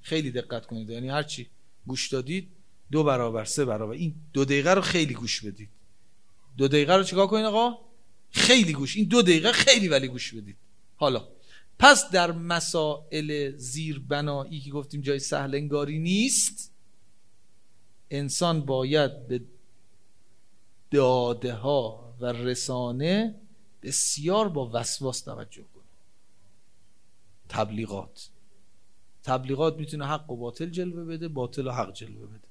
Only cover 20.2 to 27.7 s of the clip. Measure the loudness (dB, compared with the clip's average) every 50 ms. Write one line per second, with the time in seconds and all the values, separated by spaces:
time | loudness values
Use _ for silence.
20.2 | -20 -20 -20 -20 -20 -20 -20 -20 -20 -20 -20 -20 -12 0 4 4 6 6 6 4
21.2 | 4 2 0 -2 -4 -6 -6 -4 -2 0 2 2 0 -2 -6 -10 -16 -18 -12 -6
22.2 | -6 -4 -4 -2 -2 -4 -2 -2 -4 -4 -4 -4 -4 -4 -4 -2 0 0 2 2
23.2 | 0 -2 -4 -8 -18 -20 -20 -20 -20 -20 -20 -14 -10 -4 -2 -2 0 -2 -2 -2
24.2 | -2 0 2 2 2 0 -2 -4 -4 -2 -4 -4 -4 -4 -6 -4 -4 -6 -6 -6
25.2 | -10 -10 -12 -12 -14 -16 -18 -20 -20 -20 -20 -20 -20 -20 -20 -20 -20 -20 -20 -20
26.2 | -20 -20 -20 -20 -20 -20 -20 -20 -20 -20 -20 -20 -20 -20 -20 -20 -20 -20 -20 -20
27.2 | -20 -20 -20 -20 -18 -8 -4 -2 -2 -2